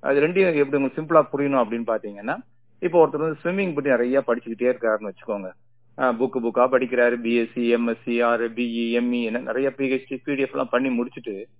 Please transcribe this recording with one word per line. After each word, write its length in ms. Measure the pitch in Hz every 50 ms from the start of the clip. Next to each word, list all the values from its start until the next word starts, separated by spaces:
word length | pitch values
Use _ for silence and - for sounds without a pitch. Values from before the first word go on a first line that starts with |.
| -
அது 160 | 135 139 143
ரெண்டையும் 340 | 143 165 180 196 190 180 160
எப்படி 220 | 147 143 139 143
உங்களுக்கு 240 | 143 139 131 - -
சிம்பிளா 200 | 160 151 165 156 147
புரியணும் 360 | - - 139 143 143 139 131
அப்படின்னு 260 | 120 104 117 117 117
பாத்தீங்கன்னா, 480 | 117 113 107 - 104 101 101 104 117 160 233 - - _ _ _ _ _ _
இப்போ 160 | - 175 160
ஒருத்தர் 200 | 175 160 160 160
வந்து 200 | 147 156 160 156 151 -
swimming 300 | 170 180 196 196 180 156
பத்தி 160 | 143 135 143
நிறைய 340 | 131 117 120 123 131 139 131
படிச்சுக்கிட்டே 400 | - 117 117 - 117 113 101 120
இருக்காருன்னு 420 | 127 127 123 120 113 110 107 107 104
வச்சுக்கோங்க, 400 | 92 - - - 107 101 95 92 - _ _ _ _ _ _ _ _
ஆ, 140 | - 135 127
book 280 | 120 113 127 120 - 131 113
புக்கா 200 | 117 104 123 123
படிக்கிறாரு, 520 | 131 131 123 131 117 123 120 123 120 120
பி 200 | 120 117 117 117
எஸ் 160 | 120 113 110 -
சி, 140 | 127 120
எம் 200 | 117 117 117 117
எஸ் 140 | 117 113 117 -
சி, 180 | 123 117 120
ஆர், 320 | 120 117 120 113 120 117 113
பி 120 | 117 123 120 117 117
இ, 120 | 117 117
எம் 220 | 117 120 120 123 123
இ 100 | 120 117
என்ன 160 | 110 110 120
நிறைய 360 | - - 110 127 135 139 127
பி 180 | - 135 131 131
ஹெச் 140 | 131 -
டி, 100 | - 135
பி 180 | 131 _ - 143
டி 60 | 131
எஃப் 100 | 135 131
எல்லாம் 180 | - 139 135 -
பண்ணி 200 | - 123 131 135
முடிச்சுட்டு 540 | 123 117 120 123 - - 120 117 101 95 110 - _